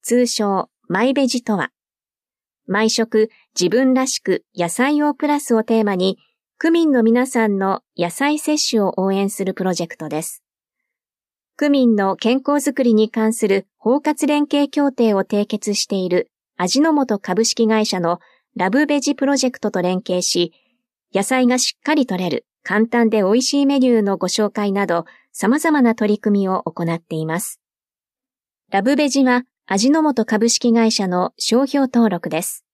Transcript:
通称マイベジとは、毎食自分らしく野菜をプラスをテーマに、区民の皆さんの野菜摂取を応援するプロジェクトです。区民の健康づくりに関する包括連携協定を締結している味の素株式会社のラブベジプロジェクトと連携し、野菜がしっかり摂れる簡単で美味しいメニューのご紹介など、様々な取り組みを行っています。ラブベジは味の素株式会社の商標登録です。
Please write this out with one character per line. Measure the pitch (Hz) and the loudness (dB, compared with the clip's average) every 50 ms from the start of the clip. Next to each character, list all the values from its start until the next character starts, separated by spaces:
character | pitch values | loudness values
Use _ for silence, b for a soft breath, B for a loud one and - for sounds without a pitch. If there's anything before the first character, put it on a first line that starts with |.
通 | _ - 233 247 247 233 | _ 0 2 2 2 2
称 | - - 214 202 196 190 - _ _ _ _ _ | 0 -2 -2 -2 0 -2 -4 _ _ _ _ _
マ | 165 190 220 | -2 0 0
イ | 254 277 | 0 2
ベ | 285 277 247 | 0 0 0
ジ | - 247 _ | -2 -4 _
と | - 214 185 | -2 -2 -2
は、 | 143 - _ _ _ _ _ _ _ _ _ _ _ _ _ _ _ _ _ _ _ - | -2 -6 _ _ _ _ _ _ _ _ _ _ _ _ _ _ _ _ _ _ _ -4
毎 | 185 202 220 220 | -2 0 0 0
食 | 214 - 226 226 - 214 220 226 b b b b _ - | 0 -2 -4 0 2 0 0 0 b b b b _ -2
自 | 180 175 | -2 0
分 | 180 240 269 262 262 | 2 2 2 2 2
ら | 254 262 | 2 0
し | 269 - - | -2 -4 -6
く | _ - 190 - _ _ _ | _ -4 -4 -4 _ _ _
野 | - 175 170 | -6 -6 -6
菜 | - - 247 277 302 294 | -2 -2 -2 0 0 0
を | 294 294 285 | 0 -2 -2
プ | _ - 294 | _ -2 -2
ラ | 294 285 | -2 -2
ス | - - 240 | 0 0 0
を | 220 226 | 0 0
テ | - 233 226 | 0 0 0
ー | 220 | 2
マ | 208 196 | 0 0
に、 | 180 180 190 190 b b b b b b _ _ _ | 0 0 -2 -2 b b b b b b _ _ _
区 | - 330 | 0 2
民 | 330 339 330 311 | 2 4 2 2
の | 277 247 220 | 2 4 4
皆 | 226 226 247 254 | 4 4 2 0
さ | 269 - 247 226 214 | 0 0 0 0 0
ん | 202 196 | 0 0
の | 190 190 196 - _ _ _ - | 0 -2 -2 -4 _ _ _ -6
野 | 175 170 | -6 -4
菜 | 170 - 269 285 302 302 | -2 -2 0 0 0 0
摂 | - - 302 302 - - | -2 -2 -2 -2 -2 -2
取 | - 226 | 0 0
を | 202 185 - - | 0 0 -2 -2
応 | 185 190 196 | -2 -2 0
援 | 196 196 196 | 0 -2 -4
す | - - 196 | -4 -4 -6
る | 190 185 | -6 -4
プ | - 190 | -4 -4
ロ | 190 180 | -4 -2
ジ | 165 175 | -4 -6
ェ | 165 | -8
ク | - _ | -8 _
ト | 160 151 | -10 -8
で | 147 151 | -6 -8
す。 | 160 - - - _ _ _ _ _ _ _ _ _ _ _ _ _ _ _ _ _ _ _ _ _ _ _ | -8 -8 -14 -16 _ _ _ _ _ _ _ _ _ _ _ _ _ _ _ _ _ _ _ _ _ _ _
区 | - 294 294 | -2 0 2
民 | 285 277 254 240 220 | 2 4 4 4 4
の | 202 196 190 190 | 2 2 0 -2
健 | - - 220 247 269 262 | 0 0 0 0 0 0
康 | - 285 294 277 285 | 0 -2 0 0 -2
づ | 269 | -2
く | - 262 | 0 2
り | 240 226 | 2 4
に | 214 220 220 | 4 2 2
関 | - 226 220 220 226 | 0 -2 0 0 0
す | - - 202 | 0 0 0
る | 190 196 190 _ _ _ | 0 0 -2 _ _ _
包 | _ 214 247 294 | _ 0 0 0
括 | 294 311 302 302 302 277 | 0 -2 -2 0 0 0
連 | 294 294 294 285 | 0 0 0 0
携 | - 285 285 277 | 0 0 0 0
協 | - 294 285 277 | 0 0 0 0
定 | 269 - 240 226 208 | 0 2 2 2 2
を | 190 185 | 0 0
締 | _ - 208 208 | _ -2 -2 -2
結 | - - 208 - 214 202 | -2 -4 -6 -4 -4 -4
し | - - - | -4 -4 -4
て | 202 | -4
い | 190 185 180 | -4 -2 0
る | 175 185 - _ _ _ _ _ _ _ | 0 -2 -2 _ _ _ _ _ _ _
味 | 180 185 - 254 | -2 0 2 2
の | 302 330 311 | 2 2 2
素 | 294 269 262 220 202 | 0 0 0 -2 -4
株 | _ - 214 185 226 | _ -4 -2 0 0
式 | 226 - - 226 214 | 0 0 0 2 2
会 | 220 220 214 | 2 2 0
社 | 214 - 185 | 0 -2 -2
の | 175 165 175 170 b b b b b b _ | 0 -2 -2 -2 b b b b b b _
ラ | - 180 185 | -4 -2 0
ブ | 196 269 302 | 2 2 2
ベ | 285 294 285 | 2 0 -2
ジ | 277 285 285 | 0 -2 -2
プ | - 277 | 0 0
ロ | 262 285 | 0 0
ジ | 262 - 254 | 0 0 -2
ェ | |
ク | 254 - | -4 -2
ト | - 208 | -6 -4
と | - 190 | -2 -2
連 | 175 180 185 185 - | -2 0 -2 -2 -4
携 | - 180 180 | -4 -4 -2
し、 | 175 - - 180 175 170 b b b b b b b _ _ _ _ _ _ | -2 -2 -2 -2 -2 -4 b b b b b b b _ _ _ _ _ _
野 | 190 202 | -4 -2
菜 | - 262 254 254 240 | 0 0 2 2 2
が | 254 254 | 2 2
し | - - - _ | -2 -4 -6 _
っ | |
か | _ - 311 | _ -2 0
り | 311 254 | 0 0
摂 | - 196 180 | 0 -2 -4
れ | 185 175 | -2 -4
る | 151 - - _ _ _ _ | -4 -4 -6 _ _ _ _
簡 | - 185 214 226 226 | -2 0 0 0 2
単 | - 240 233 220 | 2 2 2 2
で | 214 214 196 | 2 2 2
美 | 185 | 2
味 | 208 247 254 | 2 2 0
し | - - 285 | 0 0 0
い | 285 | 2
メ | 269 277 277 | 2 2 2
ニ | 254 254 | 2 4
ュ | 240 226 | 4 2
ー | |
の | 208 196 196 180 | 2 0 0 -2
ご | - 185 | -2 -4
紹 | - - 214 202 | -2 -2 -2 -2
介 | _ - 208 202 | _ -2 -2 -2
な | 190 202 202 | 0 -2 0
ど、 | 190 175 170 165 b b b b b | 0 -2 -2 -2 b b b b b
様 | b - - - 247 302 | b -2 0 0 0 2
々 | - 330 311 294 | 2 2 2 4
な | 254 233 226 | 4 2 2
取 | 226 220 202 208 | 2 0 0 0
り | 214 | 0
組 | - 214 208 202 | 0 0 0 0
み | 196 190 | 0 0
を | 190 185 - | -2 -2 -4
行 | - - - 175 | -6 -6 -4 -4
っ | 165 170 170 | -4 -4 -6
て | _ _ 165 | _ _ -6
い | 160 160 | -6 -4
ま | 160 160 180 | -4 -4 -6
す。 | - - - _ _ _ _ _ _ _ _ _ _ _ _ _ _ _ _ _ _ _ _ _ _ _ | -6 -8 -12 _ _ _ _ _ _ _ _ _ _ _ _ _ _ _ _ _ _ _ _ _ _ _
ラ | - 196 | -2 0
ブ | 196 240 285 | 2 2 2
ベ | 262 302 285 | 2 0 0
ジ | 247 269 269 | 2 2 2
は | 254 247 247 254 _ _ _ _ | 4 2 0 -2 _ _ _ _
味 | - 190 196 208 262 | -4 -2 0 2 2
の | 294 320 311 302 262 | 2 2 2 0 0
素 | - 220 | 0 -2
株 | - 220 208 220 233 | 0 0 0 2 0
式 | - - - 240 226 | 0 0 0 2 2
会 | 233 226 220 | 4 2 2
社 | 220 - 202 185 | 0 0 -2 -2
の | 180 180 180 - _ _ | 0 0 -2 -2 _ _
商 | - - 226 240 277 269 | -4 0 0 0 0 0
標 | - 285 277 254 - | 0 0 0 0 2
登 | 240 233 220 | 2 2 2
録 | 190 170 - 170 | 0 -2 -6 -4
で | 151 160 | -6 -4
す。 | 185 - - - _ _ | -6 -6 -10 -12 _ _